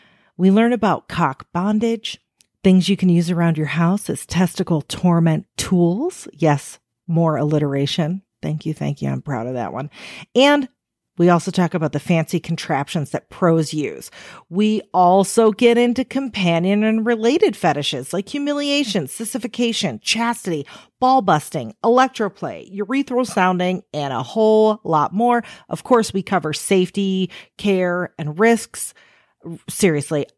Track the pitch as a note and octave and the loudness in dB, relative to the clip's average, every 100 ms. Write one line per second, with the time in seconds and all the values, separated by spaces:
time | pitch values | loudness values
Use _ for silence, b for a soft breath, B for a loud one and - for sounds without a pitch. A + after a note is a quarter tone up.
0 | b b b - F#3 G3 A#3 A#3+ G3+ D3+ | b b b 0 4 4 2 2 0 -2
1 | - D#3+ D#3 C3 - E3+ G3 G#3+ A#3 A3+ | -4 -2 -2 -2 -8 -4 -2 0 0 -2
2 | - - _ _ _ _ F#3+ F#3 E3+ G3 | -8 -14 _ _ _ _ 4 4 4 2
3 | F#3 F3 E3+ E3+ E3+ D3+ D3+ D3+ E3+ G3+ | 2 2 2 0 0 0 -2 0 2 0
4 | - - - E3+ F3+ - F3+ D#3+ - - | -4 -8 -4 0 0 0 -2 -2 -4 -2
5 | F3+ E3+ E3 D#3 - - - F3+ E3+ F#3+ | 2 4 4 0 -4 -10 -2 2 2 0
6 | E4+ - - D3 D#3 C#3+ - - _ _ | -4 -6 -14 -2 0 0 -2 -18 _ _
7 | - E3 E3 D3 D3 D3+ D3 C#3 C#3+ - | -4 0 2 2 0 0 0 0 0 0
8 | D3+ F#3+ - _ D#3 D3+ D#3+ D3+ D3 C#3+ | -2 -4 -10 _ -8 -6 -6 -6 -6 -4
9 | C3+ C3+ D3 B2 A#2+ B2+ G2+ A#2 C#3+ B | -6 -6 -6 -6 -6 -6 -6 -8 -10 B
10 | B B B A#3 C#4 D4 C4 _ _ _ | B B B 2 4 4 0 _ _ _
11 | _ - F3 F3 F#3+ F#3 F3 F3 D3+ C#3+ | _ 0 4 4 2 0 0 0 -4 -4
12 | - E3 D#3+ D3+ - E3 - C#3+ C#3+ F3 | -2 -2 0 -4 -4 -6 -4 -4 -2 -6
13 | C#3 - - - F3+ E3 D3+ D#3 C3 C#2 | -4 -6 -10 -2 2 2 0 -4 -6 -8
14 | - B B B _ F3 G#3+ G#3+ - F#3 | -16 B B B _ -2 0 0 -2 2
15 | F3+ F#3+ F#3+ - A3 G#3 A#3 A#3 A#3+ B3 | 6 6 4 2 2 4 4 4 2 0
16 | B3+ C4 C4+ G3+ F3+ E3+ F3+ G#3 G#3+ A3 | -4 -6 -6 -2 0 2 2 0 2 0
17 | A3+ A3+ A#3 D#4 F#4 G3+ F3 C#3+ C#3+ C#3 | 0 0 2 2 2 2 -2 0 -4 -6
18 | C3 - G3 C#4+ C#4+ C#4+ C#4+ C#4+ C4+ G3 | -6 -6 -6 -6 -4 -2 -2 -2 -2 -2
19 | C3+ - A3+ B3 A#3+ - A#3+ A3 F#3 A2+ | -4 -8 -8 -8 -6 -2 -2 -2 -4 -6
20 | - A3+ A#3 A#3 - D#3 C#3 B B _ | -6 -2 -2 -4 -4 -6 -6 B B _
21 | B3+ C4 F#3+ D3+ - D3+ A2+ - A3 B3 | 2 4 4 2 0 -8 -8 -4 2 4
22 | C4 B3+ G#3 - D#3 E2+ - G3 G3 C4+ | 2 0 -6 -6 -10 -12 -12 -10 -4 -4
23 | C#4 B3 B3 - F#3 F3+ F3+ F#3 - D3 | -2 -2 -2 0 2 2 0 -2 -6 -8
24 | C#3+ B2+ - A3+ G#3+ A3 G#3+ G#3+ - D#3 | -6 -6 -4 2 4 4 4 0 -2 0
25 | C#3+ F#3+ A#3+ A#3+ B B _ E3 - B3 | 0 0 0 0 B B _ -10 2 2
26 | G#3+ G3 - F#3 D#3 D3 - F#3+ F3+ - | 2 -4 -2 -2 -2 -6 0 2 2 -2
27 | G3 F#3+ F3+ B B - G#3 F#3+ F3+ F3 | -2 -2 -4 B B -6 -2 0 0 -2
28 | F3+ - D3+ D3+ A3+ A3+ - - - b | -6 -8 -8 0 2 2 -2 -12 -14 b
29 | b b b b E3 E3 - - F#3+ D3+ | b b b b -16 -16 -12 0 2 2
30 | C#3+ D3+ - | -2 -4 -4